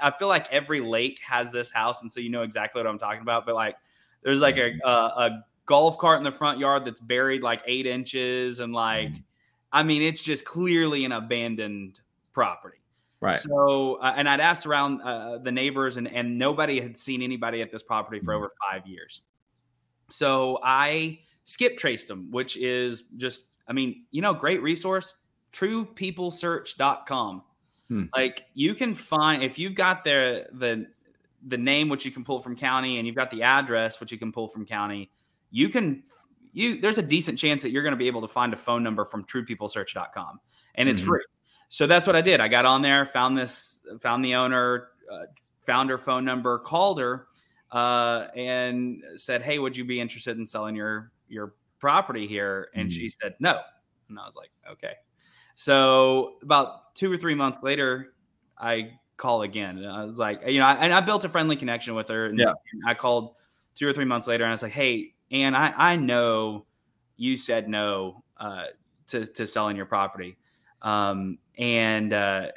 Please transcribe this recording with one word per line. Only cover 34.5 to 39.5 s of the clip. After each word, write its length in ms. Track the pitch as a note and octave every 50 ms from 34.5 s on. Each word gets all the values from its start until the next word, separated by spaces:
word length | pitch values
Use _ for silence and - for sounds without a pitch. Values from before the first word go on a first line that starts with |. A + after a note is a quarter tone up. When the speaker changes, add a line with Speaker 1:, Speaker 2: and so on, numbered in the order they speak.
| - A2+ G#2
Speaker 1:
county, 440 | G2+ A2 G#2 G#2 G#2 G2+ G2+ G2 - _ _ _ _ _ _ _ _
you 200 | - A#2 D#3 G3+
can, 340 | - B3 G3+ D#3 C3+ - - - - - - _ _ _ _ _
you, 280 | - F3 A3 A#3+ G3 -
there's 180 | F#3+ G#3+ G#3+
a 40 | A3+ E3+
decent 340 | C#3 D3+ F3 D#3 E3 - -
chance 240 | - D3+ D3 C#3 C#3
that 80 | A#2+
you're 120 | B2 C#3 D3
gonna 120 | D3+ C#3
be 120 | A#2+ B2
able 140 | B2+ A#2+ A2+
to 60 | A2+
find 260 | G#2+ - B2+ B2 A#2+ A2
a 40 |
phone 260 | - - A#2+ A#2+ A#2 A#2
number 220 | A2+ G#2+ G2+ G#2
from 180 | - - G#2 G2+
true 200 | - - B2+ A#2
people 220 | -